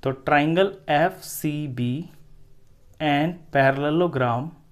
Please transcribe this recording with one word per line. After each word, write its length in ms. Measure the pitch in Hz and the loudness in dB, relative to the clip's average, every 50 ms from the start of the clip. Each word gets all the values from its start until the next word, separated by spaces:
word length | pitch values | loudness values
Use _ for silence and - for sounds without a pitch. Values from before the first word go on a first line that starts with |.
| - | -4
तो 80 | 135 131 - - | -4 -6 -4 -2
triangle 480 | - 151 143 147 156 165 175 196 202 190 - - - | 2 2 4 4 2 2 2 2 0 0 -8 -4 0
एफ़सीबी 1160 | 151 147 160 185 185 - - - - - - 156 147 147 151 147 127 120 123 120 123 147 185 - - - - - - - - - - - - - - - - - - - 160 | 2 2 2 2 -2 -6 -16 -14 -12 -6 -4 -4 -4 -4 -6 -8 -6 -4 -4 -4 -4 -6 -8 -12 -16 -20 -20 -20 -20 -20 -20 -20 -20 -20 -20 -20 -20 -20 -20 -20 -10 -4 0
and 300 | 151 143 143 151 170 175 - - - - | 0 2 2 0 -2 -4 -6 -14 -4 0
parallelogram 960 | 139 135 135 135 139 143 147 151 165 175 175 139 131 127 123 117 123 135 165 - - _ _ | 4 4 4 4 2 0 0 2 2 2 2 2 0 0 0 0 -2 -4 -6 -10 -16 _ _